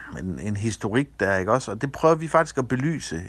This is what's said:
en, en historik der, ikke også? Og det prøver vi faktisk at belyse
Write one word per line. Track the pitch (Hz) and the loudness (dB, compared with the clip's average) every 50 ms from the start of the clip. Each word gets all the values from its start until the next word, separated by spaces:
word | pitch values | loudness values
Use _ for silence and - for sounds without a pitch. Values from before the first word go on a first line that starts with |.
| - - - 78 | -14 -14 -12 -8
en, | - 92 87 65 73 | -6 -6 -6 -6 -4
en | 107 107 | -4 -4
historik | 101 104 113 101 - - 107 101 127 143 143 - - | -2 -2 -2 -2 -2 -2 -2 0 0 0 0 -2 0
der, | - 95 98 | 2 2 4
ikke | 95 92 95 113 | 2 4 4 2
også? | 131 - - | 2 2 -2
Og | 101 107 - | -6 -4 -4
det | 139 139 | -6 -2
prøver | - - 160 165 | 2 4 4 4
vi | 156 165 156 | 4 2 2
faktisk | - 165 165 156 - - | 2 2 2 2 0 -4
at | 143 113 | -2 0
belyse | 131 123 131 160 165 131 - - - 82 87 | 0 0 0 0 -2 -2 -4 -6 -6 -6 -6